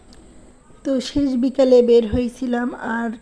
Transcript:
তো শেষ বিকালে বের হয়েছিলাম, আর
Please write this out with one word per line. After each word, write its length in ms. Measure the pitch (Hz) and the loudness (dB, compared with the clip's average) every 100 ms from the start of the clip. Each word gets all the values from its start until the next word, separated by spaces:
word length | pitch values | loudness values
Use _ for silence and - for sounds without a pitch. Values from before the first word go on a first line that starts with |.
| - - - - - _ _ - | -20 -20 -20 -20 -20 _ _ -10
তো 100 | 277 262 | -4 -4
শেষ 280 | - 285 285 254 | -4 -2 -2 -2
বিকালে 420 | 262 - 262 247 | -2 2 4 4
বের 220 | 233 233 220 | 6 4 2
হয়েছিলাম, 640 | 247 240 - 254 240 247 - 240 | -2 -4 -6 -6 -4 -6 -8 -8
আর 200 | 226 233 233 | -6 -8 -8